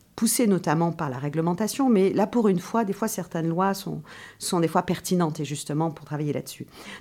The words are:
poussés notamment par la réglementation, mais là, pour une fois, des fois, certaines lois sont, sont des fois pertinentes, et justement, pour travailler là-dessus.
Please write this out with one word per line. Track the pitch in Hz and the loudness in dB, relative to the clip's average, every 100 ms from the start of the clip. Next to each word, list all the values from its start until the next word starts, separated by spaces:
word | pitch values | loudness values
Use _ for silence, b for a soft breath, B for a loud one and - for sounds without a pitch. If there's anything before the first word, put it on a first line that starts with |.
| _ | _
poussés | - 226 - 220 | -2 0 2 4
notamment | 180 170 156 170 | 2 2 2 2
par | 160 147 | 0 -4
la | 127 | -4
réglementation, | 147 160 165 175 214 - 262 | -2 0 0 0 -2 0 4
mais | 202 190 | 6 4
là, | - 214 | 4 2
pour | 240 208 | 4 4
une | 175 | 2
fois, | - 226 | 0 -2
des | 196 | -2
fois, | 190 220 | -2 -4
certaines | - 170 170 165 | -4 -6 -4 -2
lois | 165 196 | 0 0
sont, | 196 170 156 B B B B | 0 -6 -8 B B B B
sont | - 180 | -2 2
des | 160 | 4
fois | 175 | 2
pertinentes, | 175 170 - 180 165 160 | 2 -2 0 2 2 -2
et | |
justement, | 139 147 - 151 165 | -6 -6 -4 0 0
pour | 151 143 | -2 -8
travailler | 151 151 | -4 -2
là-dessus. | 135 - - - B B B | -4 -6 -12 -14 B B B